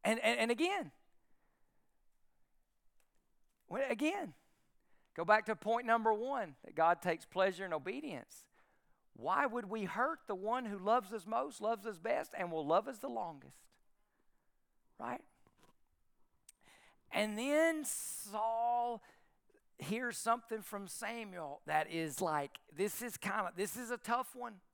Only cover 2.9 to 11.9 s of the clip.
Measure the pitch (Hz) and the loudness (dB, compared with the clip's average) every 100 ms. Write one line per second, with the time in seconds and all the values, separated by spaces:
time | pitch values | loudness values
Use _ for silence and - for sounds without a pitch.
2.9 | _ _ _ _ _ _ _ _ 208 269 | _ _ _ _ _ _ _ _ -2 0
3.9 | 233 302 392 254 - _ _ _ _ _ | 2 2 0 -6 -10 _ _ _ _ _
4.9 | - _ - 170 214 214 214 208 233 240 | -20 _ -4 6 6 6 -2 0 0 4
5.9 | 233 220 214 247 277 180 135 - - 165 | 4 6 4 0 -2 -4 -8 -8 4 6
6.9 | 175 180 165 - 180 190 175 190 156 156 | 6 2 0 -2 2 2 2 -4 -4 -2
7.9 | 254 302 143 - - - _ _ _ _ | -6 -6 -10 -12 -20 -20 _ _ _ _
8.9 | _ _ - 131 196 285 240 202 220 185 | _ _ -8 0 4 4 0 -4 -4 -2
9.9 | 202 269 320 - 190 208 247 233 202 190 | 0 0 -2 -6 -4 -2 -2 -2 -4 2
10.9 | 240 190 220 180 226 285 - 208 226 214 | 2 2 -10 -4 -2 -2 -2 -2 -2 -4